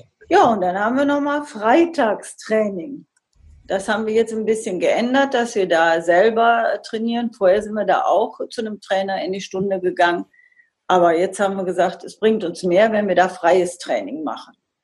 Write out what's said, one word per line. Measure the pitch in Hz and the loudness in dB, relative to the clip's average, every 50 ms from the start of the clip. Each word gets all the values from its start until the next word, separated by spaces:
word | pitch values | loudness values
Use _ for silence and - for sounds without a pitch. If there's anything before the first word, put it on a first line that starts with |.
| - _ _ _ - - | -8 _ _ _ -4 0
Ja, | 330 415 339 | 2 4 4
und | 240 220 196 | 4 2 0
dann | 180 180 180 196 | 0 -2 0 0
haben | 208 233 254 | -2 0 0
wir | 277 285 | 0 0
nochmal | 285 285 285 285 285 285 294 294 | 2 0 0 0 -2 -2 -4 -6
Freitagstraining. | - - 208 208 226 262 339 339 330 - 277 254 262 - - - - - - - - 220 220 214 208 196 175 160 143 135 165 - _ _ _ _ _ _ _ _ - - _ _ | -8 -8 -2 0 2 4 4 4 2 0 0 0 0 -2 -4 -8 -16 -18 -14 -6 -2 0 0 0 -2 -4 -8 -10 -12 -14 -16 -18 _ _ _ _ _ _ _ _ -20 -20 _ _
Das | - 185 196 190 226 | -6 -6 -4 -2 -2
haben | 208 214 220 | -2 -2 -2
wir | 214 214 | 0 0
jetzt | 226 220 220 220 | 0 0 0 -2
ein | 220 208 | -4 -2
bisschen | 208 220 220 - 220 185 170 | -2 -2 -2 -2 -6 -4 -2
geändert, | 170 - - 185 233 247 262 277 269 269 254 | 0 0 2 2 0 0 2 2 2 2 0
dass | 233 233 233 - | -2 -2 -2 -2
wir | 208 185 | -2 0
da | 170 170 165 165 165 165 170 | 2 2 2 4 4 2 0
selber | 165 170 170 180 214 226 220 226 233 233 233 233 226 - - - - | 2 2 4 4 4 4 4 4 4 4 4 2 0 -2 -2 -4 -8
trainieren. | - 226 220 226 233 233 240 240 226 - | -8 -8 -6 -4 -4 -4 -2 -4 -6 -4
Vorher | - 196 180 196 208 | 2 2 4 4 2
sind | 208 208 214 | 0 -4 -6
wir | 214 196 | -4 0
da | 185 160 - - | 0 0 0 2
auch | - 160 196 233 254 - - 262 - | 2 2 0 0 -2 -4 -10 -12 -10
zu | - 240 | -8 -10
einem | 220 214 208 196 | -8 -8 -10 -10
Trainer | - - 196 190 190 190 190 - - | -6 -4 -2 -2 -2 -2 -4 -4 -4
in | 180 190 | -6 -6
die | 196 | -8
Stunde | 196 - - 190 196 196 190 185 | -8 -8 -6 -4 -2 -2 -2 -2
gegangen. | 180 180 175 - 175 175 175 190 196 _ _ _ _ _ _ _ _ _ _ _ _ | -2 -2 0 2 2 2 0 -2 -6 _ _ _ _ _ _ _ _ _ _ _ _
Aber | - 185 180 175 170 160 | 0 2 4 4 4 4
jetzt | 170 185 190 190 - | 2 0 -2 -2 -2
haben | 202 190 196 | -2 -2 -2
wir | 196 185 | -4 -6
gesagt, | 185 170 180 175 185 - - - | -4 0 0 0 0 -2 -6 -14
es | - - - | -18 -8 0
bringt | 208 220 220 - 175 | 0 2 2 2 -2
uns | 170 175 - 190 | -6 -6 -4 -2
mehr, | 180 170 190 220 220 | 2 4 4 4 4
wenn | 214 208 202 | 2 0 0
wir | 190 175 | 2 2
da | 175 185 185 | 2 2 2
freies | - - 170 170 180 185 175 175 - | 0 0 2 4 4 4 2 0 -4
Training | - - 170 131 131 147 - 131 160 156 | -8 -6 -4 -4 -4 -4 -6 -10 -8 -8
machen. | 120 113 - - - - _ _ _ _ _ | -8 -8 -10 -14 -20 -20 _ _ _ _ _